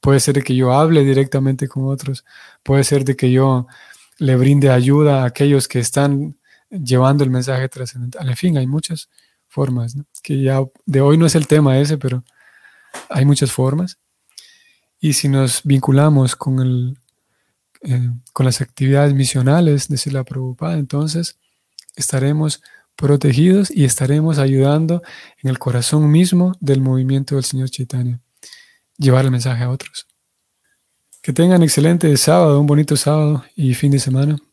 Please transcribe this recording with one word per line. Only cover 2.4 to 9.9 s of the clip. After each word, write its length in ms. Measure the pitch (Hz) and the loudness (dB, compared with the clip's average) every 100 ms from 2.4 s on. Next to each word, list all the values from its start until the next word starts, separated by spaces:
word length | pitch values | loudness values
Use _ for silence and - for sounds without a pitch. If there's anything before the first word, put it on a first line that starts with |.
| - _ | -20 _
puede 220 | - 135 | -2 0
ser 200 | 135 143 | 2 0
de 120 | 131 131 | -2 -2
que 140 | 127 | 2
yo 360 | 127 135 131 123 - - - - _ | 2 2 0 -4 -14 -20 -20 -20 _
le 180 | 143 127 | 0 2
brinde 320 | 131 143 139 | 4 4 4
ayuda 540 | 127 127 143 151 139 | 2 4 4 4 2
a 40 | 127 | -2
aquellos 400 | - 143 143 131 | 0 2 2 0
que 120 | 123 | -4
están 580 | 117 - 143 139 151 143 _ _ _ | -4 -2 0 -2 -6 -12 _ _ _
llevando 560 | 190 131 127 131 143 | -12 -2 2 2 2
el 60 | 139 | 0
mensaje 360 | 127 127 131 131 | -2 -4 -4 -6
trascendental. 600 | - 123 127 123 127 147 | -8 -14 -12 -12 -10 -8
En 80 | 127 | -4
fin, 220 | 180 156 | -2 -2
hay 80 | 127 | -2
muchas 420 | 147 - 165 - _ _ _ _ | -4 -6 -12 -14 _ _ _ _
formas, 480 | - 139 123 117 | -6 -4 -4 -6